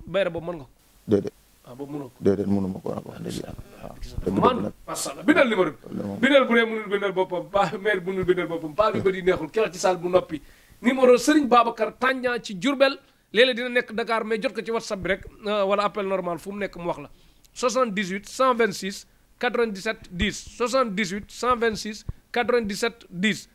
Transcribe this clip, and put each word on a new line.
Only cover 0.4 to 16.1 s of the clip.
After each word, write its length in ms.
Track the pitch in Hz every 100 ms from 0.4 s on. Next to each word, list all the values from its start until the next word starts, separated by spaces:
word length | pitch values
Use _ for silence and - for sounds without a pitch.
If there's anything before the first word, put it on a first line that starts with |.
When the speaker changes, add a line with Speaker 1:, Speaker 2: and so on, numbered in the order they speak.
| 165
Speaker 1:
mën 100 | 170
nga 80 |
ko? 60 | 127 _ _ _ -
Speaker 2:
Déedéet. 240 | 101 - _ _ _
Speaker 1:
Ah, 100 | -
boobu 180 | 123 139
mënoo 160 | 147 127
ko? 40 | -
Speaker 2:
Déedéet, 260 | - 98 98
mënu 220 | 101 95
ma 100 | 95
ko 80 | -
wax, 140 | -
wax 140 | - -
dëgg 200 | - -
Yàlla. 200 | - - - -
Waaw, 120 | - -
Speaker 1:
Gis 120 | -
nga. 120 | -
Speaker 2:
dëgg-dëgg 160 | - 95
Speaker 1:
Man, 180 | 233 247
Speaker 2:
nag. 100 | - - -
Speaker 1:
macha 240 | 156 156
Allah. 120 | 143
Bindal 240 | 196 330 254
numéro 220 | 202 165
bi. 60 | - -
Speaker 2:
Loolu 180 | - 202
moom. 100 | 202
Speaker 1:
Bindal 240 | 247 285 240
bu 80 |
dee 100 | 233 226
mënul 220 | 220 208
bindal 220 | 208 202
boppam, 320 | 185 185 180 156
ba 200 | 202 185 208
maire 200 | 208 190
mënul 240 | 175 190
bindal 220 | 180 180 165
boppam, 280 | 165 156
ba 180 | 151 214
bi 80 | 202
bët 140 | 196
yi 80 | 190
neexul, 280 | 175 175 156
keroog 220 | 220 202
ci 60 | 170
salle 200 | 190 175
bu 100 | 175
noppi. 320 | 180 175 151 - - _ -
Numéro 340 | 220 262 254 247
Serigne 320 | 262 311 269
Babacar 440 | 240 233 220 214 -
Tandian 400 | 254 262 247 233
ci 120 | -
Diourbel. 440 | 190 226 262 269 285 _ _ _
Léeg-léeg 240 | 196 254 233
dina 120 | 247
nekk 240 | 247 233
Dakar, 320 | 220 226 233
mais 140 | 214 220
jot 120 | -
ko 80 | 208
ci 80 | 190
WhatsApp 300 | 226 - 202
bi 60 | 175
rek, 160 | 202 - - 208
euh, 180 | 208
wala 200 | 196 202
appel 220 | 202 208
normal, 320 | 196